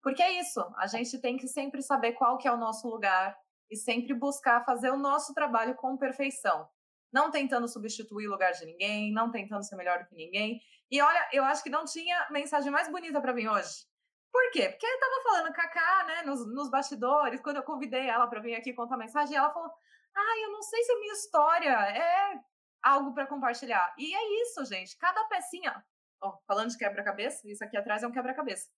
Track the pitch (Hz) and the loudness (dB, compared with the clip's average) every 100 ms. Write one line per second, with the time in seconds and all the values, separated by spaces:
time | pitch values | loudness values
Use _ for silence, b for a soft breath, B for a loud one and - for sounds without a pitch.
0 | 277 269 359 359 349 - 269 - 196 226 | -2 4 4 4 -4 -4 -6 -4 -2 -2
1 | 240 254 254 262 262 - 269 269 269 269 | -4 -2 -2 -2 -4 -4 -4 -6 0 2
2 | 233 233 247 254 269 240 226 220 240 220 | 2 4 2 4 0 0 -2 -4 -6 -2
3 | 202 185 190 - _ _ _ 214 - 233 | 2 2 2 -4 _ _ _ -8 -2 -2
4 | 240 254 277 277 - 240 240 240 254 277 | 0 0 0 0 4 4 4 0 0 0
5 | 277 285 285 285 294 233 226 254 262 269 | 2 0 0 -2 0 2 0 -2 -4 -2
6 | 269 262 277 269 202 156 - _ _ _ | -2 -2 -4 -2 0 0 -2 _ _ _
7 | _ 254 311 294 269 247 240 240 214 - | _ 2 2 2 0 0 0 -4 -8 -8
8 | 220 208 208 190 185 180 160 175 196 208 | -10 -6 -4 2 2 2 -8 -4 -2 -2
9 | 214 214 233 226 202 208 202 190 180 175 | -2 0 0 -2 -6 -8 -8 -6 -2 -2
10 | - 170 160 190 214 233 B B _ 269 | -4 -14 -8 -4 -2 -4 B B _ 4
11 | 294 339 302 277 269 294 302 294 320 330 | 4 4 2 2 2 0 0 -4 -4 -8
12 | 330 349 - 294 285 294 277 285 311 359 | -2 -2 -2 -4 0 0 2 0 0 -6
13 | 339 285 247 240 220 202 185 - - _ | -4 -2 0 -2 0 0 -2 -10 -18 _
14 | _ _ _ 494 494 349 554 - 453 523 | _ _ _ 4 4 2 0 0 -2 0
15 | 523 508 508 381 320 - 330 339 330 370 | 2 2 2 2 2 -2 -2 2 4 4
16 | 339 330 302 277 226 254 285 269 269 233 | 4 -2 -4 -4 -4 -6 0 0 0 -2
17 | 247 294 277 247 302 285 262 277 262 254 | 4 4 4 0 -4 -6 -4 -6 -4 -2
18 | 262 233 233 226 233 233 233 247 240 247 | 0 2 2 0 -6 -6 -8 -8 -6 -6
19 | 220 294 285 294 294 339 330 B B B | -2 0 0 2 2 0 -10 B B B
20 | B 392 427 440 427 415 415 453 480 466 | B -2 0 0 -2 -8 -4 -2 2 2
21 | 415 392 - 311 302 339 320 240 202 220 | 0 -8 0 4 6 6 4 2 2 2
22 | 339 359 403 381 _ _ _ _ 262 277 | 2 2 2 -2 _ _ _ _ 4 6
23 | 277 269 269 277 262 240 254 214 180 - | 2 -4 -6 -2 -2 -2 -2 0 0 -2
24 | 302 381 440 427 480 - 262 190 185 - | -4 -2 0 0 -2 -4 -6 -8 -10 -2
25 | 339 330 - 370 359 349 349 - _ _ | 0 2 0 -2 -4 -6 -6 -6 _ _
26 | _ _ 196 - _ 202 233 233 208 202 | _ _ -8 -8 _ 0 0 -2 -4 -2
27 | 202 196 233 - 208 208 208 208 214 214 | -2 0 -2 -4 -12 -10 -4 -4 0 0
28 | 240 247 247 262 269 185 - | 0 -2 -2 -2 -2 -4 -8